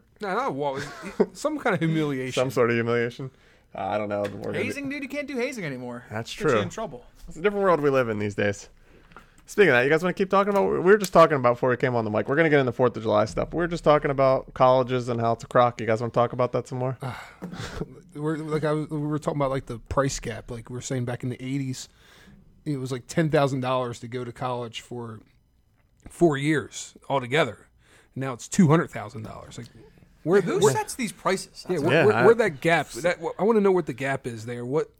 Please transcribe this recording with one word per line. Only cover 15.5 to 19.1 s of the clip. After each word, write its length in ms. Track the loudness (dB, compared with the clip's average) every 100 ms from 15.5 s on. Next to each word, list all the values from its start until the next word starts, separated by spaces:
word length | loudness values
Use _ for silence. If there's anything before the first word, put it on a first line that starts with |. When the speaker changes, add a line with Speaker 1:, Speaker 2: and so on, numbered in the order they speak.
| 4 4 2
Speaker 2:
You 60 | -2
guys 140 | -2
wanna 100 | 0
talk 220 | 0 0
about 180 | 0 -2
that 160 | -2 -6
some 100 | -6
more? 200 | -6 -6
Speaker 1:
<sighs> 1120 | -10 -12 -16 -16 -16 -12 -12 -10 -12 -14 -18
We're, 240 | -8 -4 -4
like, 260 | -4 -2
I 100 | 0
was, 160 | -2 -4
we 80 | -4
were 200 | -4